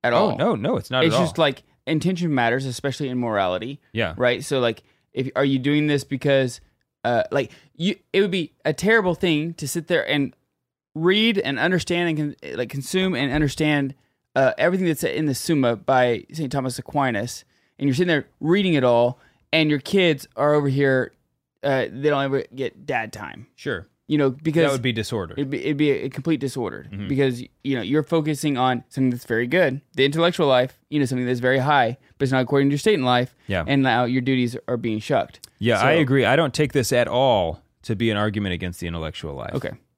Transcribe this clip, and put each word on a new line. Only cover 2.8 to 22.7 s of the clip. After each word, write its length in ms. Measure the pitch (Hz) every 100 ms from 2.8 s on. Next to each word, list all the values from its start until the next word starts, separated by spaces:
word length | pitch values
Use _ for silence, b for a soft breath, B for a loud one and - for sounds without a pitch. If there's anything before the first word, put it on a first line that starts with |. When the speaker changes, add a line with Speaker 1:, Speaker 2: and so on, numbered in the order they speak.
| 143 127 139
Speaker 1:
in 100 | 127
morality. 600 | 120 104 92 92 117 151 _
Speaker 2:
Yeah. 240 | 110 98 -
Speaker 1:
Right? 260 | 123 120
So, 160 | - 135
like, 220 | 120 110 _ _ _
if, 160 | - 127 -
are 100 | 139
you 140 | 135
doing 260 | 135 147 151
this 180 | 143
because, 560 | 135 135 143 135 127 - _ _ _ _
uh, 200 | 117 117 -
like, 220 | 139 117 B B -
you, 220 | 175 - _
it 80 | 190
would 100 | 202
be 220 | 185 160 _ 151
a 80 |
terrible 400 | 151 196 226 185
thing 400 | 165 185 151 165 165
to 120 | 139
sit 180 | 175 156
there 220 | 170 -
and 260 | 147 135 _ _ _ _ _ _ 156
read 420 | 170 208 226 196
and 220 | - 131
understand 580 | 160 180 - 175 175 151
and 160 | 151 -
con-, 160 | - 76
like, 120 | 120
consume 440 | 139 135 185 190
and 180 | 139 139
understand, 600 | 147 147 - 151 147 139 135 _ _ _ -
uh, 180 | 135 -
everything 300 | 160 185 180
that's 160 | 151
in 240 | 160 - 151
the 80 | 131
Summa 400 | - 156 123 113
by 500 | - 131 123 117 -
Saint 180 | 160 139
Thomas 280 | 143 131 123
Aquinas, 680 | - 147 135 107 120 - _ _ _ -
and 100 | 139
you're 60 |
sitting 140 | 131 180
there 180 | 151 - _
reading 340 | 156 190 185
it 100 | 151
all, 360 | 127 120 120 123 b b _
and 160 | 160 156
your 80 | 147
kids 480 | - 196 175 143 - -
are 200 | 147 147
over 120 | 143
here, 440 | 135 139 131 - _ _ _ _ _
uh, 220 | 139 135 -
they 180 | 120 147
don't 140 | 143
ever 200 | 139 135 - 131
get 300 | 123